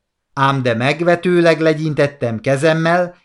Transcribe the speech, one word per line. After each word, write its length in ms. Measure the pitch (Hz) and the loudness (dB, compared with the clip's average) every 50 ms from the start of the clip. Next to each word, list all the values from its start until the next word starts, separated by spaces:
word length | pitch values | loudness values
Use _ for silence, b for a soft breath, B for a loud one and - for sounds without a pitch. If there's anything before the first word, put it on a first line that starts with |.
| _ _ _ _ _ _ - 135 | _ _ _ _ _ _ -4 -2
Ám 240 | 135 139 139 135 | 0 0 0 0
de 120 | 123 123 113 | 0 -2 -2
megvetőleg 840 | 113 123 139 151 156 170 175 170 170 - 185 175 175 170 170 165 151 | 0 0 -2 -2 0 0 0 0 0 0 0 2 2 4 2 2 2
legyintettem 800 | 160 160 156 151 156 160 143 156 143 143 - - 131 117 113 107 | 2 0 0 0 -2 -4 0 0 0 -2 -2 -4 -6 -4 -4 -4
kezemmel, 760 | - 135 139 135 156 160 160 160 165 165 175 180 180 175 b b | -2 -2 -2 0 2 0 0 2 0 0 0 0 0 -4 b b